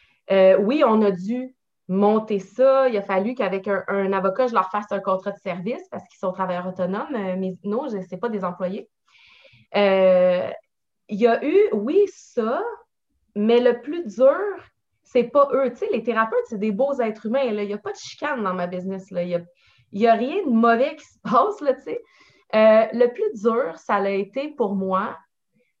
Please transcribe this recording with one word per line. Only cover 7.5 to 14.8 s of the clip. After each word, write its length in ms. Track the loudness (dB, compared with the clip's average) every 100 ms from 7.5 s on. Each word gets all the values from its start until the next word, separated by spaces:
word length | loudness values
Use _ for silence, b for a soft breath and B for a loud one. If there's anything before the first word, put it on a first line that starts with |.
hypnos, 400 | -8 -6 -6 -4
je, 100 | -8 -10
c'est 80 | -8
pas 100 | -6
des 160 | -6
employés. 460 | -6 -6 -8 -8 -12 _ _ b b b b b _
Euh, 760 | 0 2 4 4 6 4 2 -2 -8 -16 _ _ _ -10
il 100 | 0
y 80 | 2
a 180 | 2
eu, 140 | 2 4 4
oui, 320 | 2 0 2 2
ça, 500 | -2 -8 -4 -2 -4 -6 -10 _ _ _ _ _
mais 260 | -2 2 4
le 200 | 4 0
plus 240 | -4 -8 -8 2
dur, 200 | 4 4 -2 -8 -14 _